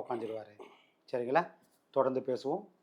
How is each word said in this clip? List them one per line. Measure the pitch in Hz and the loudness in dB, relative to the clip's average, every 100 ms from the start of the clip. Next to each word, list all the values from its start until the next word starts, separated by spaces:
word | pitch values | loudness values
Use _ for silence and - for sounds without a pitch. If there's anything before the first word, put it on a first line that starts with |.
உட்காந்துருவாரு. | 117 120 110 110 107 - - - _ _ - | -2 -4 -4 -6 -10 -16 -20 -20 _ _ -6
சரிங்களா? | 127 123 151 175 - _ _ _ | -4 2 2 0 -8 _ _ _
தொடர்ந்து | 139 131 131 127 | 2 4 2 -2
பேசுவோம். | 123 135 180 208 _ | -2 0 -2 -4 _